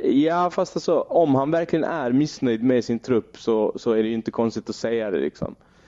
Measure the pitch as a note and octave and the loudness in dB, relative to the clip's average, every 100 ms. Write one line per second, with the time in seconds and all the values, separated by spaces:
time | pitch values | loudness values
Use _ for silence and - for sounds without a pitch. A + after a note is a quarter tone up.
0 | C#3+ B2 D3+ E3+ F3+ F3 F3+ - - D#3 | 0 2 2 2 0 0 -4 -4 0 0
1 | - E3 D#3+ C3 C#3 E3 E3+ E3 - E3 | 2 2 4 4 2 0 0 -2 -2 -4
2 | B2 B2+ D3+ - C3 A2+ B2 B2+ - A#2 | 0 2 0 0 -2 2 2 2 2 -4
3 | - A#2+ - - - A2 G#2+ - - A2 | 0 0 -2 -6 -2 0 0 -2 0 0
4 | A2 A2+ A2 - A#2 A2 - G#2+ A#2 A#2 | 0 -2 -4 -2 -2 -2 -8 -6 -4 -2
5 | A2 E2+ C#2+ - - - _ _ | -2 -2 -2 -4 -10 -10 _ _